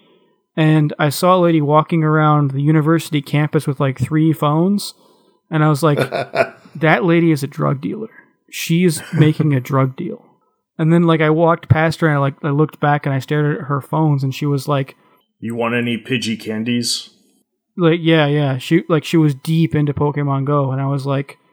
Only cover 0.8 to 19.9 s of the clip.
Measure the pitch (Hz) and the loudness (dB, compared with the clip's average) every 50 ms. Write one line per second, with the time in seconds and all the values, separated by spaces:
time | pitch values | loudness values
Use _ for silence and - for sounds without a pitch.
0.8 | 151 151 - - 160 147 131 - - 180 185 185 175 170 165 160 147 143 151 151 | 2 0 0 -2 -2 -2 -2 0 2 2 4 4 4 4 2 2 2 2 2 2
1.8 | 151 - 175 165 156 156 156 156 156 151 151 147 147 139 135 139 143 147 156 160 | 2 2 0 0 0 2 2 2 4 4 4 2 2 0 -2 -2 0 2 2 2
2.8 | 147 156 165 165 160 - 165 147 143 - - 143 151 147 - 156 - - 139 - | 4 2 0 0 0 -2 -4 -4 -4 -2 -2 0 0 0 0 -2 -2 -2 -4 -2
3.8 | 147 135 131 - 127 - 156 156 156 160 151 - - 147 147 156 170 190 202 208 | -2 -4 -2 -4 -6 -2 0 0 2 2 0 0 0 0 0 2 2 0 0 -2
4.8 | - - - _ _ _ _ _ _ _ _ _ _ - - 156 156 156 156 135 | -4 -8 -14 _ _ _ _ _ _ _ _ _ _ -6 -2 0 2 2 2 2
5.8 | 147 156 147 143 135 - - - - - - - 135 - - - _ - - 156 | 2 0 2 0 -2 -4 -4 -6 -6 -4 -2 -2 -2 -2 -4 -18 _ -18 -10 -2
6.8 | 160 156 165 220 233 170 165 170 170 170 160 143 139 139 139 - 147 143 143 131 | 0 0 0 2 2 2 2 2 4 2 2 0 -2 -8 -6 -4 -2 -2 -2 -4
7.8 | 143 - - 220 - - _ - - _ _ _ _ _ - - - - 165 165 | -4 -8 -8 -8 -12 -14 _ -20 -20 _ _ _ _ _ -14 -10 -4 -2 0 2
8.8 | 180 180 156 - - - - 156 151 156 151 - 147 151 143 131 123 - 143 135 | 2 2 0 -2 -6 -4 2 4 4 4 4 2 0 0 0 0 -2 -2 0 0
9.8 | 131 131 131 - - - - - _ _ _ _ _ _ _ _ _ _ _ - | 0 0 -2 -6 -10 -10 -10 -12 _ _ _ _ _ _ _ _ _ _ _ -2
10.8 | 165 156 165 175 175 165 160 156 160 151 156 156 170 160 170 165 - - - 160 | 0 2 2 4 4 2 2 2 2 2 2 2 2 2 0 0 2 2 2 4
11.8 | 160 165 156 - 170 160 147 143 139 135 139 - - 160 139 143 156 143 - - | 2 0 0 0 0 0 2 2 0 -2 -4 -4 -4 -2 0 0 0 0 -2 -2
12.8 | - 147 147 147 - 151 135 135 123 - 151 151 147 147 151 208 170 127 139 143 | 0 0 0 0 -2 -2 -4 -4 -4 -4 -2 -2 0 0 -2 -4 -4 -6 -6 -6
13.8 | - - - 156 160 156 147 139 135 135 131 - 151 147 143 139 135 - 147 139 | -6 -4 -2 0 2 2 2 0 0 -4 -4 -4 -2 -2 -2 -2 -2 -2 -2 -2
14.8 | 139 - - _ _ _ _ _ _ _ _ - - 113 117 117 117 117 120 120 | -4 -6 -10 _ _ _ _ _ _ _ _ -12 -10 -8 -6 -4 -4 -2 -2 -2
15.8 | 120 120 120 110 110 - 135 120 104 107 113 107 - 107 110 110 113 120 120 120 | -2 -2 -4 -4 -4 -4 -4 -4 -2 -4 -6 -6 -6 -8 -6 -6 -4 -2 -2 -2
16.8 | 120 120 - - - - _ _ _ _ _ _ _ _ _ _ _ _ - - | -2 -4 -6 -8 -8 -14 _ _ _ _ _ _ _ _ _ _ _ _ -6 0
17.8 | 175 160 160 175 160 160 165 160 151 143 147 151 147 139 131 131 - - 165 165 | 2 2 2 2 2 2 2 2 2 2 0 0 0 -2 -2 -4 -2 0 0 0
18.8 | - - 175 151 - - - 165 156 151 139 131 - - 160 165 165 160 - 151 | 0 0 -2 -2 -2 0 0 2 2 2 0 -2 -4 -2 0 0 0 0 0 0
19.8 | 147 147 | -2 -2